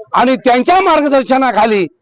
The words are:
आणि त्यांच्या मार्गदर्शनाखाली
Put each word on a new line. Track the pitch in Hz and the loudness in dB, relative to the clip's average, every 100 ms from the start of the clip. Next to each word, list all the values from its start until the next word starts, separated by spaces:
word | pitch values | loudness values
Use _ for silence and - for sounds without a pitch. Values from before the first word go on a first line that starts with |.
| - | -6
आणि | 190 254 254 | -2 0 0
त्यांच्या | 247 247 247 370 | 0 0 2 2
मार्गदर्शनाखाली | 381 311 285 269 254 262 254 202 226 208 160 - | 2 0 0 -2 0 0 0 0 0 0 -4 -10